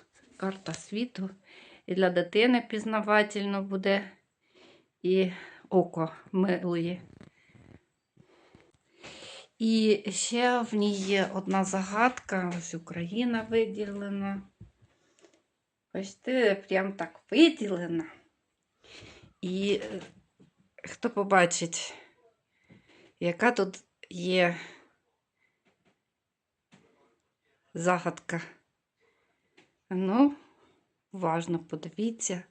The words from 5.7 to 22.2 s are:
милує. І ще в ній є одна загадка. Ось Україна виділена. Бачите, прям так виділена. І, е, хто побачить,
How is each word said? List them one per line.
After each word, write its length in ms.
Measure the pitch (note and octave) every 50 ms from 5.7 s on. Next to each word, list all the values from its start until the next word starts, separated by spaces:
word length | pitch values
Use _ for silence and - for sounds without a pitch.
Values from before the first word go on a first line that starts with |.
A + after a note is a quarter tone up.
| G3 F3+ F3 F3 - E3 D#3+ E3 - - - -
милує. 720 | - F#3 F#3+ G3 F3 E3+ F3+ F3 E3+ E3+ E3 E3+ F3+ F3+ - - - - - - _ _ _ _ _ - - - - - _ _ _ _ _ _ _ _ - _ _ _ _ _ _ - - _ _ _ _ _ _ _ - - - - - - - - - _ _ -
І 440 | A3+ A3+ A3+ A3 A3 G#3+ G3+ G#3 - G3+
ще 520 | F3+ - - - A#3 A#3+ B3 B3 B3 A#3+
в 120 | A3+ A#3 G#3+
ній 200 | G#3 G#3 G#3 G3+
є 360 | G3 F#3+ G3 G3+ G3 F3+ G3 G3
одна 300 | F#3+ F#3 F#3 F#3+ F#3+ F#3
загадка. 880 | F#3+ F#3+ F#3+ F#3+ F#3+ G3+ G#3+ A#3+ B3+ B3 - - - G3 F#3 F3+ F3 F3
Ось 160 | E3+ E3 - E3+
Україна 760 | D#3+ E3 - E3+ E3+ E3+ E3+ G3+ A#3 B3 A#3+ A#3 A3+ A3 A3
виділена. 920 | A3+ A3+ A3 G3 G3 G3+ G#3 G3+ G3+ G3+ G3+ G3+ G3+ G3 G3 G3 G3 G3 G3 - _ _ - - _ _ _ _ _ _ _ _ _ _ - _ _ _ _ _ _ _ _ _ _ _ _ _ -
Бачите, 640 | F#3+ G3 - - _ - B3 C4 B3+ A#3 G3+ G3
прям 380 | G3 - - F#3+ F#3+ G3 G3 G3
так 260 | - - - - - _ -
виділена. 720 | G#3 C4+ E4 D#4+ D#4 - G#3+ F#3+ F#3 F3 F3 E3 E3 D#3+ D#3+ - - - _ _ _ _ _ _ _ _ _ _ _ _ _ - - - - - - - - - _ -
І, 400 | - F3+ F#3 G3 G3 G3+ F#3+ - -
е, 180 | A3 G#3 F3 - - - - _ _ _ _ - _ _ _ _ _ _ - -
хто 260 | - - - - A#3
побачить, 840 | - G3+ G3 G3 G3+ F#3 F3 F3 - - F3 E3+ - - - - - - - _ _ _